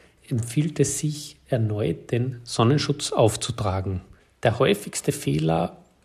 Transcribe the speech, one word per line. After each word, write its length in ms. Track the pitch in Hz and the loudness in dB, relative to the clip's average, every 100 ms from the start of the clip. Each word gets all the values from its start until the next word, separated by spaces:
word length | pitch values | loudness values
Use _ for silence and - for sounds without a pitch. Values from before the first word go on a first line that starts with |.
| - _ - | -20 _ -4
empfiehlt 540 | 120 110 151 160 - | -2 0 0 0 2
es 180 | 143 - | 0 2
sich, 380 | 151 151 - - _ | -4 -4 -12 -18 _
erneut 640 | 123 110 104 113 165 - | 0 0 0 -2 -2 -2
den 300 | 120 127 - | -2 -2 -6
Sonnenschutz 680 | - - 113 147 - 143 - | -6 2 4 4 2 -2 -2
aufzutragen. 880 | 427 113 - - - 107 95 95 90 - - _ _ | 4 4 2 -6 -4 -2 -2 -2 -6 -8 -20 _ _
Der 160 | 117 - | 0 2
häufigste 540 | 131 202 - - - | 2 2 -2 -6 -4
Fehler 640 | - 143 151 156 160 170 - - _ | -4 -2 0 0 0 0 -6 -20 _